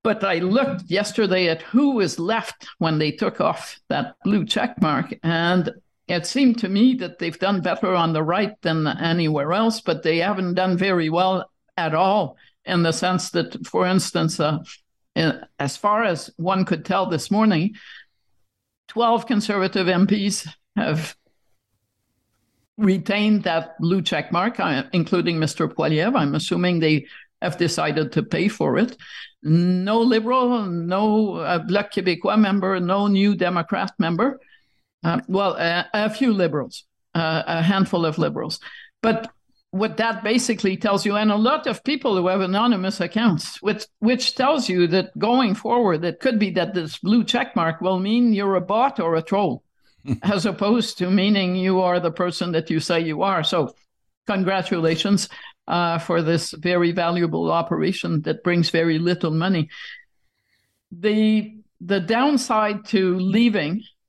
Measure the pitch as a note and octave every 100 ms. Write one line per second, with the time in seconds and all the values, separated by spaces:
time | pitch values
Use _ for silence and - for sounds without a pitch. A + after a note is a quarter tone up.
0 | A#3 G#3 G3 E3 F#3 A3+ C#4 F3+ - F#3
1 | G#3 - G3+ F#3 F3 E3 - A#3 C#4+ B3
2 | F#3 - E3+ A3 - - - - E3 D#3
3 | D3+ D3 G3 - E3 E3 - - _ C#3
4 | - - F#3+ G#3 G#3+ G#3 - - D#3 C3+
5 | E3 - E3 E3 E3+ F#3 E3 - _ _
6 | - F3 - C4 C4 A3+ F#3 G3 B3+ B3+
7 | F3 - E3+ - F#3 G3 F3 D#3+ F#3+ F3+
8 | E3 D#3 D#3 F#3 G#3 - E3+ D#3+ D3+ -
9 | E3 E3+ D#3+ D3+ C#3+ F#3+ A3+ A3 - D#3+
10 | E3 E3 F#3 F#3+ F#3 F3 F#3 F3 G3 F3+
11 | D#3 E3 F#3 F#3+ - _ _ - D#3+ D#3
12 | F#3+ G#3 D#3+ - _ _ - F3+ E3 D#3+
13 | F3+ F#3 - E3+ D#3+ - - F3+ F#3 F#3
14 | - F3 D#3+ - D3+ D#3 - - _ _
15 | _ - D#3+ - - - C#3 - G3+ G#3
16 | A3+ D#3+ - - E3+ F#3+ F#3 D#3 - F#3+
17 | F#3 E3 - G#3 A3 E3+ F#3+ - - -
18 | - _ _ _ _ _ _ _ _ A3
19 | A#3 A#3 - G#3+ G#3 G3+ F#3 - F3+ F3+
20 | G3 G#3 G3+ G3 D#3 - _ - D#3 D#3
21 | D#3 - _ _ _ _ _ _ _ _
22 | _ _ _ _ _ _ _ - G#3 F#3+
23 | - G3+ G#3+ G#3+ F3 E3 E3 - E3 F#3+
24 | D#3+ D#3 - F3 G#3 A#3+ F3+ C3+ C3+ F3+
25 | D#3+ F3+ E3+ E3 D#3 - D#3+ - D3+ D#3
26 | F#3+ C4 C#3+ D3+ - F3 F3+ E3+ D#3+ D3+
27 | - - - _ C#3 - E3+ E3 D#3 D#3
28 | D3 D#3+ - D#3+ G3 - D3 B2+ A#3+ -
29 | - - - _ D3+ E3 F3 F3+ F#3+ A3+
30 | A#3 A3+ A3 B3+ B3 A#3+ G3 E3+ E3+ F#3+
31 | G#3+ G#3+ G#3+ E3+ D#3+ F3 D#3+ G3+ - -
32 | F3+ E3 - G#3+ G#3 G3 F#3 F#3+ F3 G3
33 | G3+ G3 G3+ F3+ F3 F3 E3 F#3 G3 -
34 | E3+ E3+ B3+ C#4 _ _ _ _ _ _
35 | E3 E3+ - F#3 G3 - E3+ E3+ - G#3+
36 | G#3+ G#3+ C4+ G3+ E3+ C#3+ B2+ - _ _
37 | _ E3 D#3+ D#3+ - E3 E3+ G3 F#3 F3
38 | D#3+ D3+ D3+ D3 A#2+ - - - - _
39 | A3+ A3+ A3+ _ _ _ _ F#3 G#3+ D#3
40 | A3+ G3 G#3 A#3+ B3 G#3+ G3 F#3+ G#3+ G3
41 | G#3 G#3 G#3+ G#3 A3+ D4+ C#4 G#3+ - C#4+
42 | C4 F#3 F3+ F#3+ F#3 G3 A#3+ G#3 F#3+ -
43 | E3+ G#3+ A3+ D#3+ - - G3 - - _
44 | G#3+ B3+ - - C4 D#4 A3 F3+ E3+ F#3
45 | - - G#3+ B3 A#3 G3 A3+ A#3+ G#3+ D#3
46 | E3+ E3+ C4 A3 G3+ F3+ E3+ F3+ D#3 -
47 | F3 A#3 - A#3+ B3+ F#3 E3 D#3+ F3+ F#3
48 | F#3+ A#3 A#3+ G3+ G3+ F#3 F3 G#3+ C4+ C4
49 | E3+ D#3+ D#3+ G3 D#3 A#2 _ _ _ _
50 | C#3 B2+ F#3 G3+ G3+ - G3+ A#3 A3 -
51 | F3+ F#3+ G3 G3+ F3+ F#3 F#3 F#3 F#3 F3+
52 | E3+ D#3+ F3+ - F3+ D#3+ D#3+ D#3+ - E3+
53 | E3 D3+ G3 F#3 - F3+ C3 - _ _
54 | _ _ - G3 F#3 F#3+ - F3 D#3+ D#3+
55 | G3 G3+ - - - _ - E3+ E3+ E3
56 | - E3+ D#3 E3 - E3 F3 F3+ F3 F3+
57 | E3+ F3 E3+ D#3+ E3 E3 E3 E3 D#3 F#3+
58 | F3 D#3+ D#3 D#3 F3+ F3 E3 E3 E3+ D#3+
59 | E3+ F3 E3+ D#3+ F3+ F3+ D3+ - - -
60 | _ _ _ _ _ _ _ _ _ F3
61 | G#3 G#3+ G#3+ G#3+ G#3+ - _ _ F3 G3
62 | E3+ A3+ C#4 C#4+ - A3 G#3+ G#3 - G3
63 | F#3 F#3 F#3 G#3 A#3+ G3+ D3+ G3 - _